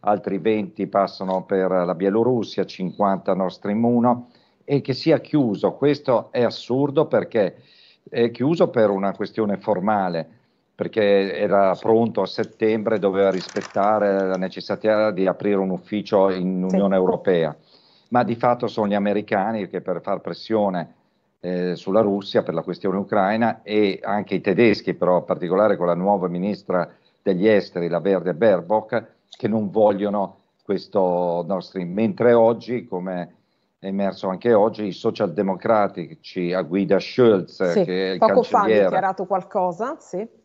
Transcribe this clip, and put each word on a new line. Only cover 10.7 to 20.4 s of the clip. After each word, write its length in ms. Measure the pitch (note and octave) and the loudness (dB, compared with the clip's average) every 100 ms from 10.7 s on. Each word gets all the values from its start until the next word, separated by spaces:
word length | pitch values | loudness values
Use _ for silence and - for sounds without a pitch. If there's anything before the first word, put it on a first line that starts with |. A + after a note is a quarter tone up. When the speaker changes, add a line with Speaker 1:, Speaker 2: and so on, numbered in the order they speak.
Speaker 1:
perché 640 | - E2+ A2 G2+ G2+ G2 E2 | -10 -6 0 4 4 2 -2
era 400 | G2+ G2 G2 G2 | 0 4 4 2
pronto 460 | A2 A2+ A2+ A2 | 2 2 2 -2
a 40 | A2+ | -4
settembre, 760 | - A2 - A2 A2 G#2+ A2 | -4 -8 -2 0 0 0 0
doveva 300 | G2 F#2+ G2 | 0 2 2
rispettare 1000 | F#2 - G#2+ - G#2+ G2+ G#2+ G2+ G2 F#2+ | 0 -4 -8 -6 0 2 2 2 0 0
la 100 | F#2 | -2
necessità 760 | F#2 F#2 - G2 G#2+ G#2+ G#2+ | -6 -8 -8 -2 0 2 2
di 160 | F#2 F#2+ | 2 0
aprire 300 | F2 G#2 G2+ | 0 0 0
un 140 | F#2+ | 0
ufficio 580 | F2+ - G#2+ - G#2 G2 | -4 -4 -6 0 2 2
in 360 | F#2 F2+ F#2 F#2 | 0 -2 -2 0
Speaker 2:
Sì. 60 | F#2+ | 2
Speaker 1:
Unione 200 | G2 F#2+ | 2 2
Europea, 580 | F#2 F2+ - F2 D#2 D2+ _ _ _ _ _ | 2 0 0 2 0 -4 _ _ _ _ _
ma 120 | B2 | -2
di 120 | A#2+ A#2 | 0 0
fatto 320 | B2+ B2 A#2 | 0 0 -2
sono 200 | - G#2 | -2 0
gli 60 | |
americani 760 | G2+ G2+ G#2 G2+ G#2 G2+ A2+ F#2 | 0 0 -2 -2 -2 -2 -4 -6
che 140 | F#2 | -8
per 180 | - F2 | -6 -6
far 200 | G2+ F#2 | -4 -6
pressione, 720 | F2 E2+ | -6 -12